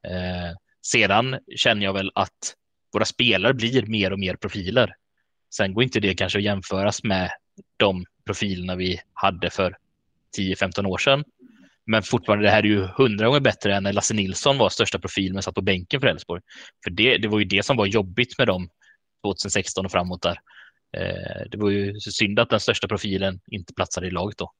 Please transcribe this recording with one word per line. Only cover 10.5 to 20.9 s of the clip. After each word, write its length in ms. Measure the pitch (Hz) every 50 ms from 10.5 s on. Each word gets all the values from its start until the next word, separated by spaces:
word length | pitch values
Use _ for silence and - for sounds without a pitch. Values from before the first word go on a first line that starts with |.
| 92
femton 300 | - 98 95 87 - 101
år 120 | 95 92 92
sedan. 260 | - 143 135 143 147 _ _ _ - - _ _ - _ _ _ _
Men 180 | - 110 110 98
fortfarande, 420 | - - 117 - - 107 104 104
det 60 | 101
här 120 | 101 107 104
är 40 | 104
ju 140 | 107 101
hundra 460 | 95 92 - - 135 123 104 101 107 117
gånger 120 | 139 147
bättre 360 | 139 123 104 _ - 104 98
än 80 | 101 98
när 100 | 101 101
Lasse 200 | 104 - - 113
Nilsson 440 | 107 98 95 95 - - 143 139 139
var 120 | 117 92
största 300 | - - 113 - - 95
profil 340 | - 95 - - 98 92 92
men 100 | 95 95
satt 120 | - -
på 60 | -
bänken 400 | 92 98 98 92 90 _ - 135
för 60 | 135 123
Elfsborg. 340 | 85 73 - _ 87 87 _ _ - - - - _ _ -
För 80 | -
det, 260 | 87 82 110 135 123 -
det 100 | 107 107
var 120 | 104 107
ju 60 | 104
det 200 | 95 98 98 101
som 120 | - 139 113
var 80 | 104
jobbigt 520 | 98 101 113 101 95 90 120 123 - - -
med 100 | 131 110
dem 220 | 92 92 90 87 _ _ _ _ _ _ _ _ _ _
tvåtusen 300 | - 104 95 - - 101
sexton 340 | - 101 92 - - - 92
och 60 | 95
framåt 300 | - 90 90 90 90 87
där. 180 | - 87 87 - _ _ - - - - _ _ _ _